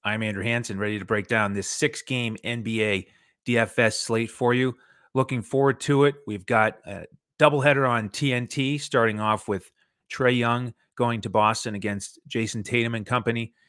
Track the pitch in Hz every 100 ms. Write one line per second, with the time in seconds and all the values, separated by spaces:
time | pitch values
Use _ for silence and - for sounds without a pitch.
0 | 104 110 110 98 104 117 117 98 104 107
1 | 95 107 95 117 104 101 95 - 147 -
2 | - 127 117 110 - 120 110 113 107 98
3 | 90 _ _ _ - 120 113 - 113 -
4 | - 113 113 - 120 123 127 120 _ _
5 | _ 131 131 127 107 135 139 135 - 139
6 | 143 139 - 104 - 117 110 - - 95
7 | 80 _ _ _ 151 143 139 139 131 120
8 | 107 - 143 123 120 - 135 143 - 131
9 | 113 107 107 107 - 98 - _ _ _
10 | _ - 127 123 117 120 123 - _ -
11 | 120 117 104 101 107 110 117 104 104 101
12 | - - - 117 113 113 104 120 117 117
13 | 101 123 113 117 117 _